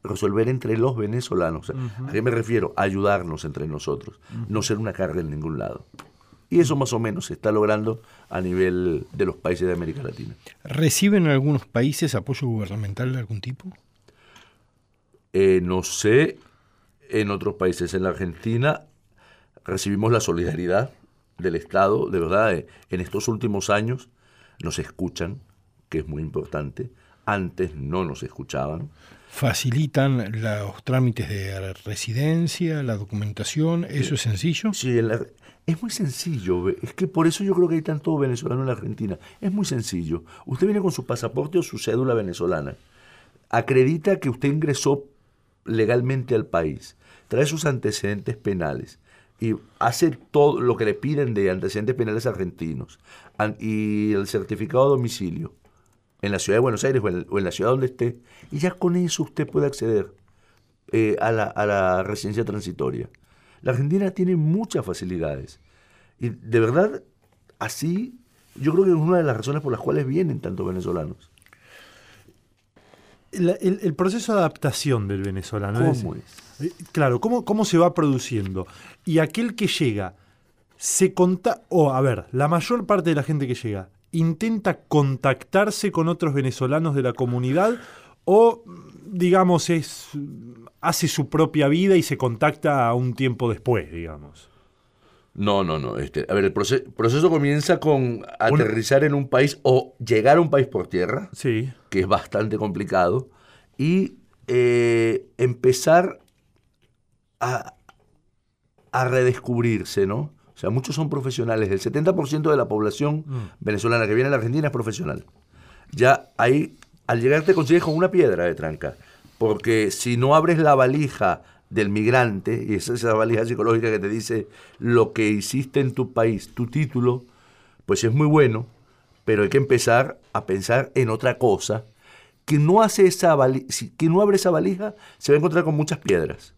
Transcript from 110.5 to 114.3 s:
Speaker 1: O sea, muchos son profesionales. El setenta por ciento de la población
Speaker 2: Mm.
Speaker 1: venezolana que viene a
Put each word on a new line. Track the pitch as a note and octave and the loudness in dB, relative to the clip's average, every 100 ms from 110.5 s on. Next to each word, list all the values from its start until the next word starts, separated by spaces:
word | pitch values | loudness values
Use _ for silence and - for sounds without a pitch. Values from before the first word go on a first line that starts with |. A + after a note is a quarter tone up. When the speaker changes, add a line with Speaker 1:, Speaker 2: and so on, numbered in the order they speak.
| - | -6
Speaker 1:
O | |
sea, | - | -2
muchos | A2+ - D3 | -2 -4 -4
son | D3+ | -2
profesionales. | C#3+ C3 A#2+ A#2 A2 G2+ | -4 -4 -4 -2 0 0
El | G2 | 0
setenta | A2+ D3 E3 F3+ | 0 0 2 0
por | C#3 | -2
ciento | D#3 D#3 | -2 2
de | C#3+ | 2
la | A#2 | 2
población | G#2+ G#2 - D3 D3+ D3+ | 0 0 0 -2 -2 -6
Speaker 2:
Mm. | B2+ G2 - | -8 -10 -8
Speaker 1:
venezolana | G#2+ G#2 A#2 A#2 G#2+ | -4 -2 0 2 2
que | A2 | 2
viene | |
a | C3+ | 2